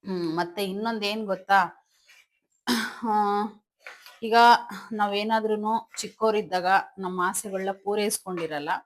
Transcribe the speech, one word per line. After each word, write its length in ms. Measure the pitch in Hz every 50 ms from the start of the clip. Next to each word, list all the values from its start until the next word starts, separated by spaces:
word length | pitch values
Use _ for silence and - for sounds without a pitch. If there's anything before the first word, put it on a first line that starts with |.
| _
ಹ್ಮ್, 300 | 202 185 180 170 165 160
ಮತ್ತೆ 280 | 170 175 170 175 - 202
ಇನ್ನೊಂದ್ 400 | 190 190 196 214 226 226 220 202
ಏನ್ 220 | 202 208 220 220
ಗೊತ್ತಾ, 600 | 196 190 185 - - 196 196 180 170 - _ _ _ _ _ _ _ - - _ _ _ _ _ _ _ _ _ - 247 226 214 - - - - 233
ಆ, 40 | 214 214 208 208 202 208 214 214 - - _ _ _ _ _ - - - - - - - -
ಈಗ 120 | - 220 233 233 - - - - - 208 190 - - 233
ನಾವೇನಾದ್ರೂನು 1000 | 208 208 208 202 202 208 220 226 220 214 214 214 214 208 214 220 226 - _ _ -
ಚಿಕ್ಕೋರಿದ್ದಾಗ 680 | - - - _ 220 220 214 208 214 151 185 185 175 180 190 196 196 - _ -
ನಮ್ಮ 220 | 190 180 185 185 180
ಆಸೆಗಳನ್ನ 460 | 180 - - - 208 190 190 190 190
ಪೂರೈಸ್ಕೊಂಡಿರಲ್ಲ 1000 | 196 196 _ 196 202 214 208 208 214 - _ - 185 170 165 156 156 147 147 156 180 214 -